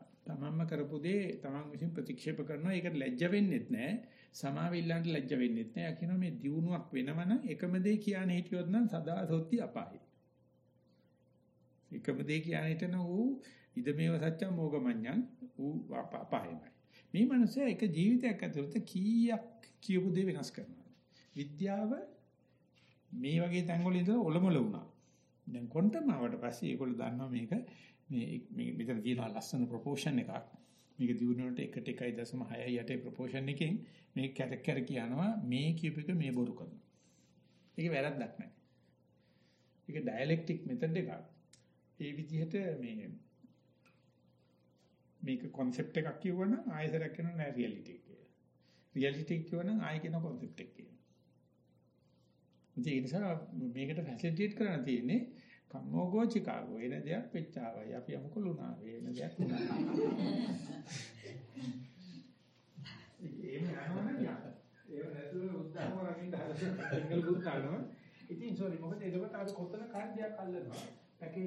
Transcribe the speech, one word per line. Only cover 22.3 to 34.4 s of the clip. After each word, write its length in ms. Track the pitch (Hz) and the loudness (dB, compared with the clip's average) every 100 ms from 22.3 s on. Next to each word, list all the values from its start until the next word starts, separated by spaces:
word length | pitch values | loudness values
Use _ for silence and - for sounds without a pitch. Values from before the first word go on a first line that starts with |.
| _ _ _ _ _ _ _ - | _ _ _ _ _ _ _ -10
මේ 260 | - 131 165 | -4 2 2
වගේ 260 | 175 180 | 4 2
තැන්වල 320 | 170 170 180 180 | 2 2 4 4
ඉඳලා 260 | 175 240 | 4 4
ඔලොමල 340 | 175 170 185 151 | 4 6 6 6
වුණා. 300 | 110 - - - _ _ _ _ - | 4 0 -8 -18 _ _ _ _ -8
දැන් 200 | 123 117 | -6 -2
ක්වොන්ටම් 420 | 151 202 330 285 | 4 6 6 2
ආවට 240 | 143 120 - | 2 2 0
පස්සේ 320 | 120 - 156 | -4 -2 -2
ඒගොල්ලෝ 300 | - 127 117 | 0 0 0
දන්නවා 320 | 120 123 131 | -2 -2 -2
මේක 220 | 120 113 220 - - - - | -2 0 -2 -2 -12 -20 -18
මේ, 360 | - 127 117 - - | -4 -2 -2 -4 -6
මේ 260 | - 120 | -4 -2
මෙතන 300 | 120 117 113 | -2 -2 0
තියෙන 200 | 113 120 | 0 0
ලස්සන 420 | 113 107 - 131 120 | 0 -4 -2 0 0
ප්‍රොපෝෂන් 520 | 120 143 139 160 123 | 0 -2 -2 2 2
එකක්. 140 | - - - - - - _ - | 0 -4 -8 -18 -20 -20 _ 0
මේක 140 | 123 | 2
දියුණුවට 480 | 110 120 123 127 123 | 4 4 2 0 -2
එකට 280 | - - 127 | -4 -4 -4
එකයි 240 | 120 123 | -2 -2
දශම 300 | 110 117 127 107 | -2 -4 -4 -4
හයයි 300 | 117 123 120 | -4 0 0
යටේ 220 | 113 127 | 0 -4
ප්‍රොපෝෂන් 500 | 123 - 127 135 135 | -6 -6 -4 -2 -2
එකෙන් 300 | 139 160 220 - - - | 0 0 0 -4 -18 -8
මේ 180 | - 135 | -2 -2
කැරක් 320 | - | 0